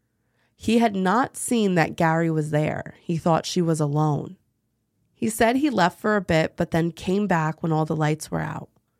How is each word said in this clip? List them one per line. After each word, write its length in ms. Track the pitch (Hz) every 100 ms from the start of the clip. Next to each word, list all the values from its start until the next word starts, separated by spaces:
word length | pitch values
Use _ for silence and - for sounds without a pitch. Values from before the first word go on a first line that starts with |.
| _ _ _ _ _ _
He 220 | - 233
had 140 | 233
not 440 | 196 185 220 277 -
seen 380 | - 240 202 180
that 200 | 151 -
Gary 340 | 165 160 165
was 220 | 156 151
there. 440 | 151 156 - - -
He 160 | - 160
thought 300 | 175 160 -
she 160 | 185
was 180 | 165 160
alone. 560 | 151 147 156 147 - 190 _ _ _ _ _ _ _
He 160 | _ 226
said 260 | - 226 262
he 140 | 294
left 320 | 214 175 -
for 160 | 214 214
a 40 |
bit, 360 | 180 165 160 -
but 140 | 170
then 200 | 165 170
came 360 | - - 190 208
back 360 | 170 156 156
when 80 | 165
all 140 | 156 156
the 100 | 160
lights 340 | 151 156 -
were 120 | 165
out. 260 | 156 160 - _ _